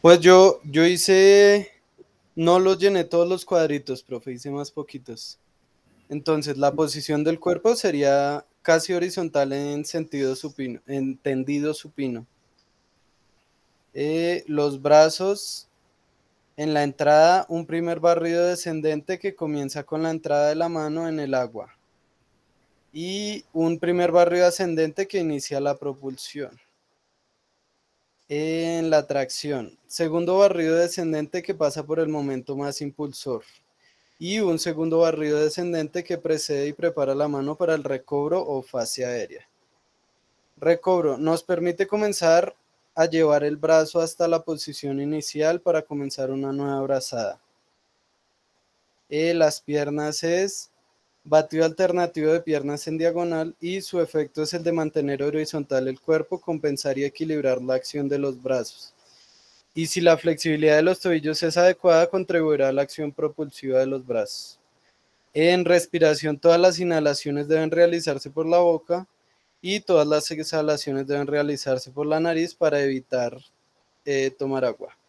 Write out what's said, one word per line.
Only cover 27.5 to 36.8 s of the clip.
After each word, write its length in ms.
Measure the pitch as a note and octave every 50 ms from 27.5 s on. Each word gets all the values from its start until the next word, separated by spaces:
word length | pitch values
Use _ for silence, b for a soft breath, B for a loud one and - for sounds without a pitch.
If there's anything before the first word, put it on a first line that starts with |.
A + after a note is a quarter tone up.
| _ _ _ _ _ _ _ _ _ _ _ _ _ _ _ _
En 600 | D3 D3 D#3 D#3+ D#3+ E3 E3 E3 E3+ E3 E3 D#3+
la 180 | D#3 D3+ C#3+
tracción, 680 | - C#3 C#3 C3+ C3 - - - D3 D3 C3 A2+ - - _ _ _
segundo 500 | - - E3+ D#3+ D#3 E3+ F3 E3+ F#3 F#3+
barrido 380 | G3+ G3+ F#3+ E3+ E3 D#3+ D#3+
descendente 680 | E3+ E3+ E3+ E3+ - E3+ E3 D#3 D3+ D3+ D3+ - F3+
que 120 | F3 - F#3+
pasa 280 | D#3 D#3 C#3+ C#3 D#3
por 160 | C#3+ D3 D#3 D#3+
el 100 | D#3+ D#3
momento 480 | D3+ D3+ C#3+ C#3 C3+ B2+ C3 - C#3
más 240 | C3+ C#3+ C#3+ C#3 -
impulsor. 600 | D3+ C#3+ C#3+ - D3+ C#3+ C3 - - C#3 B2 A2 A2+ _ _ _ _ _ _ _ _ _ _ _ _ _ _ _
Y 180 | D#3+ F3+ G3+ A3
un 220 | G#3+ F#3 E3 D#3+
segundo 400 | - F3 D#3+ D#3 E3 E3 E3 E3
barrido 400 | E3+ E3 D#3+ D#3 D#3 D3+ D3+ D3+
descendente 640 | D3+ D3+ D3+ - F3 F3 E3+ D#3+ D#3 D#3 _ F3+ E3+
que 140 | - F#3 E3+
precede 500 | - D#3+ D#3+ D3+ D#3 - D3 C#3 C#3+ D3
y 40 |
prepara 440 | C#3+ -